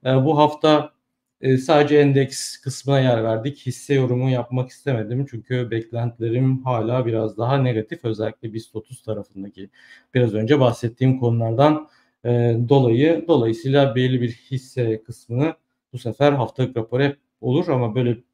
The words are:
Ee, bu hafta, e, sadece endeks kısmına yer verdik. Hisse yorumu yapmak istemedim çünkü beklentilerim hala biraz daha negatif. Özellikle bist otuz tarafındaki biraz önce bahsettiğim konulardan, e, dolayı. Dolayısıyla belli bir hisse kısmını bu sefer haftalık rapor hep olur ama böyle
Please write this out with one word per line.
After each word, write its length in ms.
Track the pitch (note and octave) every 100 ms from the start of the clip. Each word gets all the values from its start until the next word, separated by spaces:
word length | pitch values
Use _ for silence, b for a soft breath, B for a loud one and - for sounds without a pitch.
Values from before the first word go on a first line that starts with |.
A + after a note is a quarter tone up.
| B2+
Ee, 200 | C3 C3+
bu 120 | D3+
hafta, 560 | D3+ D3+ D#3 D3+ D3 _ _ _ _ _
e, 160 | C3+ C3
sadece 400 | C3 D3+ D3 D3
endeks 600 | C#3+ C#3 C3 - - -
kısmına 420 | - - C3 C#3
yer 240 | C3 A#2
verdik. 420 | A2+ A2+ A#2+ C#3+ -
Hisse 280 | A#2+ -
yorumu 360 | C#3 B2+ B2 C3
yapmak 400 | B2+ A#2+ B2+ B2+
istemedim 560 | - - A#2+ G#2+ B2 C#3
çünkü 400 | A2+ - B2+ A#2
beklentilerim 920 | A2+ A2 A#2 A#2+ A#2 A2+ A#2+ C3 C3
hala 420 | B2+ A#2+ A2 B2+ A#2
biraz 320 | A2+ A2 G2+
daha 200 | A#2 C#3
negatif. 480 | B2+ A2 G#2+ - A#2
Özellikle 480 | G#2+ A2 - A2+
bist 220 | A2 - A2
otuz 280 | - B2+
tarafındaki 680 | - G#2 G2 G2 G2 - G2 b b b b
biraz 200 | B2+ A#2+
önce 260 | G#2+ A2+ D3
bahsettiğim 600 | B2+ A2+ A#2 A#2 C3 C3
konulardan, 680 | A#2+ A2+ A2+ A#2 D3 D3+ - b b b A#2
e, 320 | A#2+ A#2+ A#2 A#2+
dolayı. 560 | C#3 B2 A2+ D3+ E3 E3+
Dolayısıyla 680 | D3+ A2+ A2 C3+ C#3 C#3 A#2+
belli 260 | B2+ B2+
bir 100 | A#2+
hisse 720 | - _ C3 - - A#2 A2
kısmını 500 | - A2+ _ A#2 D#3 D#3+ _ _ _
bu 40 | B2+
sefer 340 | A#2 G#2+ D3
haftalık 460 | C#3+ A2 - B2+ A#2+
rapor 240 | A2 B2
hep 160 | C#3 C#3 _ _
olur 260 | B2 C3+ F#3
ama 280 | B2+ A#2+ A2
böyle 220 | A#2+ A#2 _